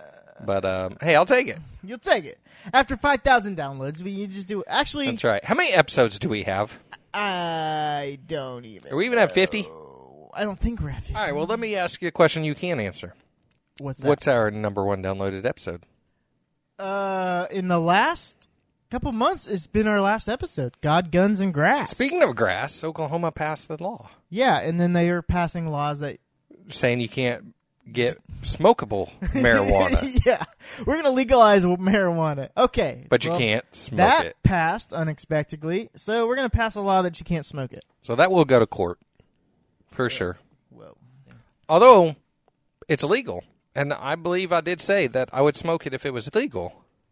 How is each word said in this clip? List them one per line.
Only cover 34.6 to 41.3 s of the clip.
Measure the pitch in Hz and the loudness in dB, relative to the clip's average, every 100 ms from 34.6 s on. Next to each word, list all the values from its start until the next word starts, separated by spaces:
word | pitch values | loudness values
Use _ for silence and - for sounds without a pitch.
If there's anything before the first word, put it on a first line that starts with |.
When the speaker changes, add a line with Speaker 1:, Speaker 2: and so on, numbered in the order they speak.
| 160 214 - | 0 -2 -6
Speaker 2:
unexpectedly, | 156 160 147 - 156 147 156 156 185 - - | -6 -4 -6 -4 -4 -4 -8 -6 -6 -6 -12
so | - 226 226 | -4 -2 0
we're | 262 | -2
gonna | 254 | 0
pass | 233 226 208 | 0 -2 -2
a | |
law | 196 190 | 0 2
that | 180 165 | 2 -4
you | 160 | -6
can't | 170 139 | -6 -6
smoke | 147 127 | -10 -10
it. | - - _ | -12 -20 _
Speaker 1:
So | - 120 | -2 2
that | 180 | 4
will | 185 143 | 6 6
go | 127 | 6
to | 110 | 6
court. | - 87 87 _ _ _ _ _ _ _ _ _ | 2 -4 -4 _ _ _ _ _ _ _ _ _
For | - 123 | -4 -4
sure. | - 90 87 _ _ _ | -2 -6 -8 _ _ _
Speaker 2:
Whoa. | 117 92 - _ _ _ | -20 -20 -20 _ _ _